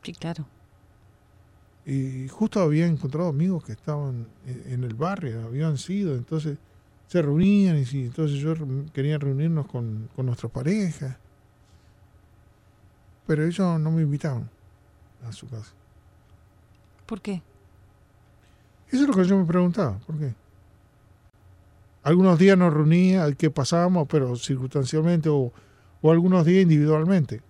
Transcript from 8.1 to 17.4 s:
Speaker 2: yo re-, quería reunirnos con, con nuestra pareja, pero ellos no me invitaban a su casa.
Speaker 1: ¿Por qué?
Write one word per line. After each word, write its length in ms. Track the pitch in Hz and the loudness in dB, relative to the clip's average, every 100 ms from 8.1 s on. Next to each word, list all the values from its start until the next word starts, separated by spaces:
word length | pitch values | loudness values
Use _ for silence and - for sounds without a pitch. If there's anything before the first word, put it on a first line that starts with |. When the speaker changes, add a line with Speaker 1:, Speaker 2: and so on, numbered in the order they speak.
| 123 156 143 | -2 -2 -2
Speaker 2:
yo 160 | 151 | -2
re-, 320 | 160 147 131 147 | -4 -4 -6 -6
quería 240 | - 139 151 | -4 -2 -2
reunirnos 500 | 139 135 160 160 135 | -2 -2 0 -2 -4
con, 400 | 123 117 107 110 - | -6 -6 -8 -10 -6
con 120 | 127 | -4
nuestra 200 | 120 113 | -4 -6
pareja, 680 | 123 135 214 190 147 135 131 _ _ _ _ _ _ _ _ _ _ _ _ _ _ _ _ _ _ _ _ - | -6 -2 -2 -2 -6 -10 -12 _ _ _ _ _ _ _ _ _ _ _ _ _ _ _ _ _ _ _ _ -4
pero 160 | 151 | 0
ellos 360 | 160 175 190 165 | 0 0 0 0
no 120 | 156 | 0
me 120 | 165 | 0
invitaban 460 | 151 143 160 123 113 _ - _ _ _ _ _ 117 | 0 -2 -4 -6 -8 _ -20 _ _ _ _ _ -16
a 40 | |
su 160 | 101 - | -16 -14
casa. 220 | 113 107 _ _ _ _ _ _ _ _ _ _ _ _ _ - | -16 -16 _ _ _ _ _ _ _ _ _ _ _ _ _ -12
Speaker 1:
¿Por 120 | 214 | -12
qué? 200 | - 190 | -8 -10